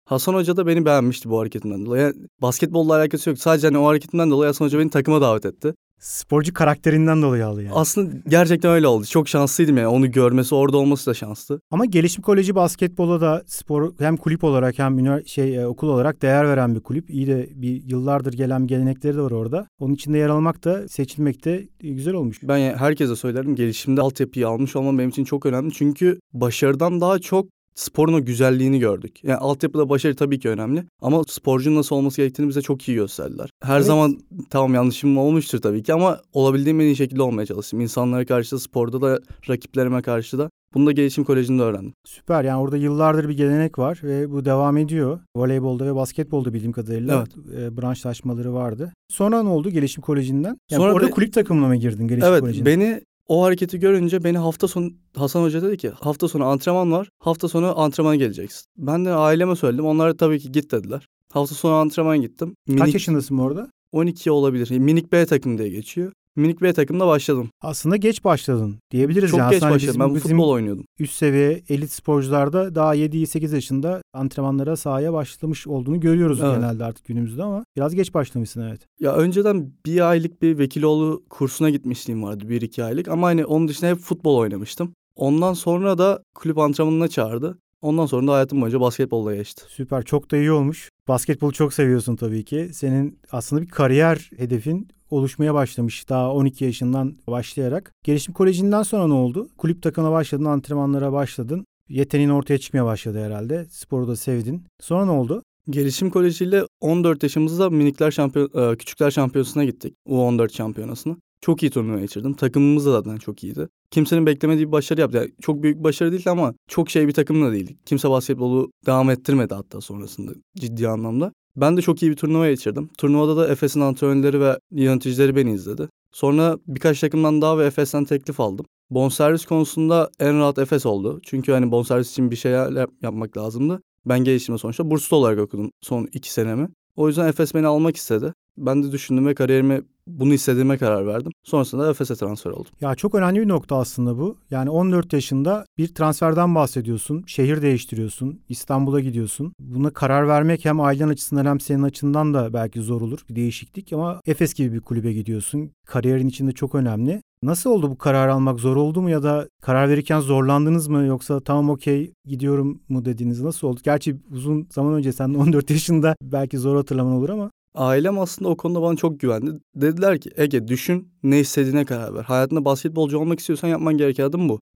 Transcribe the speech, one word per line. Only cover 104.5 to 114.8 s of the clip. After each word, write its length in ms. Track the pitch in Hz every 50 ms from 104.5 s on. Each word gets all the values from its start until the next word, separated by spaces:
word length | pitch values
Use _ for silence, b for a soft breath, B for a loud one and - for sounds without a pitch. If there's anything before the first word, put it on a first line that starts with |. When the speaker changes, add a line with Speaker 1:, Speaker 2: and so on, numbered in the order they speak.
| 151 175 - - _ _
Speaker 2:
Sonra 240 | - - 165 185 202
ne 60 | 190
oldu? 320 | 165 139 123 117 165 233 - _ _ _ _ 156
Speaker 1:
Gelişim 400 | 139 143 143 139 135 - 190 185
Koleji 340 | 180 185 180 180 165 165 185
ile 180 | 180 196 202 190 - _ _
on 240 | - 151 165 180 170
dört 180 | 170 156 -
yaşımızda 480 | - 139 - 156 156 156 165 175 190 185
minikler 400 | 165 151 147 143 139 - 151 156
şampiyon-, 640 | 147 - 147 139 - 143 143 139 - 131 123 117
e, 40 | 117
küçükler 340 | 117 - - - - 151 143
şampiyonasına 540 | 139 151 135 127 - 139 131 131 - 147 143
gittik. 300 | 131 - - - - - _ _
U 160 | - 135 127
on 160 | 123 123 120 117
dört 140 | 117 107
şampiyonasına. 640 | - - 113 110 110 - 107 117 120 - - 156 170 170 _ _ _ _
Çok 220 | - - 160 151
iyi 80 | 165 -
turnuva 300 | - 131 110 113 110 101
geçirdim. 340 | 98 101 - 101 110 135 139
Takımımız 520 | - 139 123 113 143 143 143 147 151 143
da 60 | 143
zaten 240 | 127 110 - 107 107
çok 280 | 113 - - 104 - -
iyiydi. 240 | 92 - 147 156 - _ _ _ _
Kimsenin 360 | - 156 151 - 165 165 160
beklemediği 400 | 156 147 143 - 156 160 151 156
bir 60 | 151
başarı 280 | 151 151